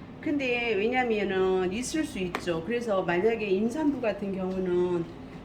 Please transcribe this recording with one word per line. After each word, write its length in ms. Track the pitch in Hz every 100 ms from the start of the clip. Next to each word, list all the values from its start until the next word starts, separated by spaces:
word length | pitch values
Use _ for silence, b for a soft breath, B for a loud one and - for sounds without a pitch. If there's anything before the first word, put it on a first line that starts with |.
| B B
근데 540 | 311 294 262 240 233
왜냐면은 960 | 196 214 254 247 214 190 190 190 185 185
있을 320 | 202 254 320
수 160 | 302 202
있죠. 440 | 180 170 180 165
그래서 380 | 165 240 220 190
만약에 440 | 170 175 214 226 208
임산부 540 | 190 226 285 302 262
같은 340 | 233 196 196
경우는, 680 | 190 185 185 185 180 180 175 170 B B B